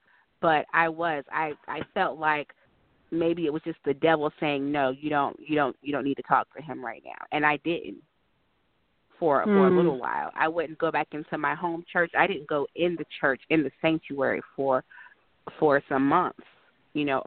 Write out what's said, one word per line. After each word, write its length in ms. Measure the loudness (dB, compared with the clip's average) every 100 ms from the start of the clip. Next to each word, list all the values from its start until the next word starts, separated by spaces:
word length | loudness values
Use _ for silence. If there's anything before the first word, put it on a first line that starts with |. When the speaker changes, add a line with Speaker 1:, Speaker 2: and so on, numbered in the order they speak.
| _ _ _ _
Speaker 1:
but 240 | 2 2 2
I 160 | 0 0
was. 340 | 0 -4 -4 -6
I, 220 | -6 -6 -6 -10
I 140 | -10 -6
felt 260 | -2 -2 -2
like 340 | -2 -2 -4 _ _ _ _ _ _
maybe 340 | -2 0 0 -2
it 80 |
was 80 | -4
just 180 | -6 -6 -4
the 80 |
devil 400 | 0 2 2 0 -2
saying, 280 | -2 -2 -2
"No, 200 | 0 0
you 200 | -2 -2
don't, 300 | 0 -2 -4
you 160 | -4 0
don't, 220 | 0 -2
you 120 | -6
don't 100 | -4
need 140 | -2 -4
to 60 |
talk 280 | 0 0 0 -8
to 60 |
him 220 | -12 -10
right 180 | -10 -12 -16
now." 200 | -16 -6
And 140 | 0 0
I 100 | 0
didn't 400 | -2 -6 -6 -14 -18 _ _ _ _ _ _ _ _ _ _ _
for, 240 | 2 2 4
for 220 | 6 6
a 40 |
Speaker 2:
Mm. 60 | 6
Speaker 1:
little 200 | 4 0
while. 340 | -4 -4 -4 -2
I 120 | -2
wouldn't 300 | -2 -6 -4
go 140 | -2
back 160 | -2 -4
into 260 | -8 -8 -4
my 160 | -2 -2
home 280 | -4 -6 -4
church. 200 | -2 0 2
I 120 | 2
didn't 180 | 0 -4
go 200 | -4 -4 -2
in 200 | -2 -2
the 80 | -8 -4
church, 220 | -2 -2 0
in 140 | 0
the 80 | 2 0
sanctuary 600 | 0 0 -2 -2 0 0 -4 -4
for, 280 | 0 0 -2 -14 -20 _ _ _ -20 0
for 240 | 4 4 2
some 180 | 0 2
months, 360 | 2 2 -4 -18 _ _ _ _
you 100 | -4
know, 200 | -2 -2